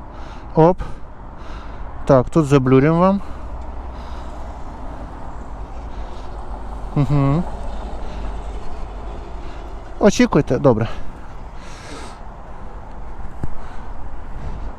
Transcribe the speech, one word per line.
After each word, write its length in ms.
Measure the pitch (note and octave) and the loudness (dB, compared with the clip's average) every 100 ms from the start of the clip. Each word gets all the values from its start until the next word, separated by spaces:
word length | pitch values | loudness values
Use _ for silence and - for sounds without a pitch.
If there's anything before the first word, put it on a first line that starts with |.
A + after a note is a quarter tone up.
| - - - - - - | -14 -12 -12 -12 0 6
Оп. 260 | E3 F#3+ - - - - - - - - - - - - - | 8 6 -2 -6 -8 -12 -12 -12 -10 -10 -10 -8 -8 -6 6
Так, 240 | C3+ B2 | 6 8
тут 160 | E3 C#3+ | 4 6
заблюримо 540 | C#3+ B2+ C3 D3 E3 | 6 8 8 8 6
вам. 220 | F#3+ G3 - - - - - - - - - - - - - - - - - - - - - - - - - - - - - - - - - - - - - D3 | 6 4 0 -6 -8 -8 -6 -8 -8 -8 -8 -8 -8 -8 -8 -8 -10 -8 -8 -8 -10 -10 -8 -8 -8 -8 -8 -8 -8 -8 -6 -8 -8 -8 -6 -6 -6 -6 -2 0
Угу. 480 | C3+ C#3+ C#3 D3+ F3 - - - - - - - - - - - - - - - - - - - - - - - - - | 4 4 6 4 2 -2 -4 -4 -4 -4 -4 -4 -4 -4 -6 -4 -2 -2 -4 -6 -8 -8 -8 -8 -8 -8 -8 -10 -10 4
Очікуйте, 600 | G#3+ - B3 D#3+ - B2+ | 6 8 6 6 4 4
добре. 280 | C#3 G#2+ A2 - - - - - - - - - - - - - - - - - - - - - - - - - - - - - - - - - - - - - - | 6 6 2 0 -2 -4 -10 -10 -10 -12 -12 -12 -12 -10 -10 -12 -12 -12 -12 -10 -10 -10 -10 -8 -8 -6 -6 0 2 2 0 -2 -4 -4 -2 -4 -4 -4 -4 -4 -4